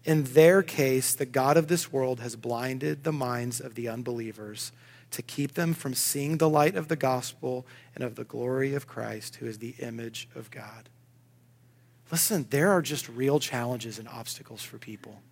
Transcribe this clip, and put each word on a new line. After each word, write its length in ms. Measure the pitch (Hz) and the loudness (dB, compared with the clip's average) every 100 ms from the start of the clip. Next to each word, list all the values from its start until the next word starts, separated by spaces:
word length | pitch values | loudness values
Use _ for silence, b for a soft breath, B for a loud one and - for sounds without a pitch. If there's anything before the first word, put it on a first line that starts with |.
"In 200 | - 156 | 4 2
their 380 | 131 135 160 190 | 6 10 10 8
case, 520 | 190 - 135 131 - | 4 2 2 4 2
the 120 | - 131 | -2 0
God 300 | 131 131 151 | 2 6 6
of 120 | 156 | 4
this 240 | 170 - | 0 0
world 280 | 135 127 123 | 0 0 -2
has 160 | 120 113 | -6 -8
blinded 680 | 120 117 127 131 151 147 | -6 -4 -4 -4 -4 -2
the 80 | 160 | -2
minds 480 | 151 123 120 120 120 | -2 -2 -2 -2 -6
of 140 | 131 | -8
the 140 | 113 117 | -8 -6
unbelievers 840 | 117 123 117 113 104 107 104 - B B B B | -6 -6 -6 -6 -10 -12 -10 -12 B B B B
to 120 | - | -12
keep 320 | - - 143 | -8 -4 -2
them 200 | - 165 | 0 0
from 200 | 165 139 | 0 -4
seeing 440 | 127 - 143 143 160 | -2 -2 -2 -2 4
the 100 | 156 | 4
light 260 | 151 151 | 6 4
of 140 | 190 156 | 2 -2
the 80 | 160 | 0
gospel 720 | 131 127 - - 131 127 127 B B | 2 0 -4 -6 -4 -4 -8 B B
and 80 | - | -8
of 120 | 123 | -8
the 100 | 117 | -8
glory 500 | 117 120 123 131 135 | -10 -6 -2 0 0
of 120 | 139 - | -2 -6
Christ, 500 | 117 113 110 - - | -10 -8 -8 -12 -10
who 100 | 120 | -10
is 120 | 110 | -10
the 160 | 117 127 | -12 -10
image 500 | 123 113 117 113 - | -10 -8 -10 -12 -14
of 160 | 135 113 | -16 -16
God." 380 | - 107 113 - _ _ _ _ _ _ _ b b b b _ | -16 -16 -18 -20 _ _ _ _ _ _ _ b b b b _
Listen, 360 | 165 - 202 120 | -2 0 0 0
there 200 | 139 180 | 2 4
are 120 | 185 | 4
just 260 | 135 147 - | 2 -6 -8
real 300 | 117 135 147 | -2 2 2
challenges 600 | - 123 120 123 117 107 | 0 -4 -4 -6 -8 -12
and 100 | 110 | -14
obstacles 540 | 117 113 - 147 113 | -14 -12 -12 -14 -16
for 160 | - 117 | -14 -14
people. 440 | - 107 113 104 _ | -14 -16 -16 -20 _